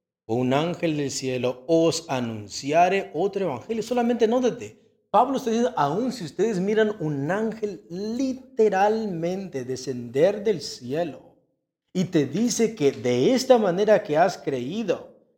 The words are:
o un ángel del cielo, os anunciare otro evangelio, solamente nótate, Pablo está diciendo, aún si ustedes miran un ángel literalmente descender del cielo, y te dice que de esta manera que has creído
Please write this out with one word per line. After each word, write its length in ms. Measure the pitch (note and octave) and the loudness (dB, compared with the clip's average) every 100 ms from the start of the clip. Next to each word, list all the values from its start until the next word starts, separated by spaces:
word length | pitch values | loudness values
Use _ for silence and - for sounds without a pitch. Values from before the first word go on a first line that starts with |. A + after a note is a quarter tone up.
| _ _ - | _ _ -6
o 100 | A#2 | -2
un 180 | B2+ | 0
ángel 420 | C3+ E3+ E3 E3+ D3 | 0 0 -2 -2 -2
del 160 | C#3 | -4
cielo, 540 | - C3 B2+ B2 F3+ - | -4 -4 -2 -4 -4 0
os 420 | E3 E3 D#3+ - | 2 2 0 -4
anunciare 1000 | C3 A#2 A2 G2+ - C3+ D#3 F3+ G3 G3 | -4 -4 -8 -12 -10 0 4 4 2 -4
otro 320 | D3+ G3 G3 F#3 | -4 -2 -2 -4
evangelio, 380 | A#2+ - A3+ | -6 -6 -6
solamente 440 | G#3 B3 A#3+ A#3 A3 | -2 0 0 2 2
nótate, 520 | B3 B3+ E3+ G#3 - _ _ _ | 2 0 -2 -10 -18 _ _ _
Pablo 260 | G3+ C4 C4 | 2 4 0
está 120 | A#3+ | 0
diciendo, 240 | A3+ B3 D#3 | 0 0 0
aún 360 | C#3+ F3 B3+ | 0 0 -4
si 100 | - | -6
ustedes 360 | E3 - A3 F#3 | -6 -2 0 0
miran 340 | G3 G#3 G#3+ G#3 | 0 2 2 0
un 280 | D#3 C#3+ C#3+ | -4 -2 -2
ángel 560 | G3 A3 A3 G#3 F3 - | -2 -2 -4 -8 -8 -12
literalmente 1800 | F3 G#3+ A#3+ C4+ B3+ - - A3 F#3+ G#3 A3 G#3+ E3 E3+ F#3 F#3+ C3+ B2 | -10 -6 -4 -4 -6 -6 2 2 4 2 2 -2 -4 -4 -4 -6 -8 -6
descender 760 | B2+ C#3 B2 A#2+ B2+ F3+ G#3 | -8 -6 -8 -4 2 4 2
del 180 | G#3 F3 | -2 -2
cielo, 720 | - - B2 D3 E3+ B2+ - _ _ _ _ _ _ | -4 -12 -6 -4 -4 -8 -18 _ _ _ _ _ _
y 140 | F#3 F#3 | -4 0
te 200 | D#3+ C3 | 0 0
dice 500 | D#3 A#3 - A3 A3 | 0 0 2 0 2
que 160 | C#3+ | 0
de 420 | C3+ B2 A#3+ D#3+ | 2 0 2 4
esta 240 | B3+ B3+ A#3+ | 4 6 4
manera 440 | G3+ E3+ G#3 G3+ | 4 2 4 4
que 140 | - D3+ | 4 2
has 200 | F#3 - | 2 0
creído 800 | - C3 B2 G#3 G3+ A#2+ - - _ | -4 -4 -4 -4 -2 -4 -6 -20 _